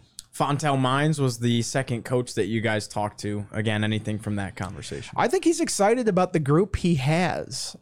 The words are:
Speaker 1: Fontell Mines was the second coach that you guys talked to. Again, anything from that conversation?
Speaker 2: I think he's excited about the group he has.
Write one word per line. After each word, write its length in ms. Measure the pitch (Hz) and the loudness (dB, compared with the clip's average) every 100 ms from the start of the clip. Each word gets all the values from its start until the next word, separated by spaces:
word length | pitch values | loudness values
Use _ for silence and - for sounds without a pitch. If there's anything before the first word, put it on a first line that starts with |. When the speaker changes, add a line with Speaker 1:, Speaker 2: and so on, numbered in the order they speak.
| _ - - | _ -20 -20
Speaker 1:
Fontell 460 | - 143 143 151 139 | -2 0 0 2 2
Mines 400 | 131 135 151 143 | 2 2 2 2
was 200 | 131 117 | 0 0
the 240 | 120 117 | 2 2
second 420 | 113 139 131 117 - | 0 -2 -2 -4 -2
coach 300 | 127 120 - | -2 0 -2
that 100 | 98 | 0
you 160 | 113 | 0
guys 260 | 110 107 - | 0 -2 -2
talked 320 | - 104 - | -4 -4 -4
to. 260 | 104 104 98 | -6 -6 -6
Again, 320 | 107 110 107 | -4 -2 0
anything 360 | 107 110 107 107 | 0 -2 -2 -6
from 160 | 104 104 | -4 -4
that 200 | 98 - | -6 -8
conversation? 560 | 92 95 - 71 - - | -10 -10 -10 -10 -6 -2
Speaker 2:
I 100 | 233 | 0
think 160 | 370 | 2
he's 160 | 330 320 | 2 2
excited 480 | 320 - 202 254 220 | 0 2 4 4 2
about 240 | 180 180 | 2 2
the 80 | 180 | 2
group 360 | 135 151 208 - | 4 4 4 0
he 180 | 175 156 | 2 2
has. 800 | 131 165 175 - - 131 - - | 2 2 2 -2 -6 -8 -8 -12